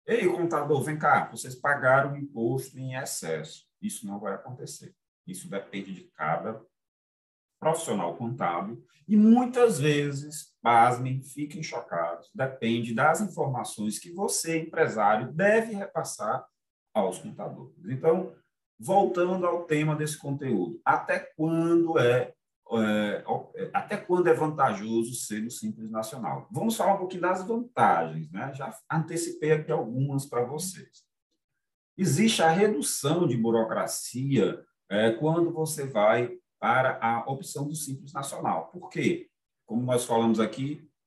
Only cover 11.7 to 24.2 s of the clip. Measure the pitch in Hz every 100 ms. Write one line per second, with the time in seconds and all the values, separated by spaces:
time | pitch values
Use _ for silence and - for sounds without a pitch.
11.7 | 117 - 85 82 - - 104 131 - 113
12.7 | 117 117 113 147 165 208 165 139 123 107
13.7 | - 107 104 - 170 - - 160 165 160
14.7 | 170 143 107 104 110 131 156 202 220 226
15.7 | 202 196 160 139 - 104 - - _ _
16.7 | _ _ 110 95 - 214 - 190 - -
17.7 | - - 131 160 185 190 - _ _ _
18.7 | _ 113 196 185 175 180 185 175 170 170
19.7 | 151 156 151 151 - 143 139 135 135 127
20.7 | - - 160 - 180 - - 160 165 165
21.7 | 170 165 160 120 120 - - _ _ -
22.7 | 113 107 104 104 95 - 120 - - -
23.7 | - - 208 - 180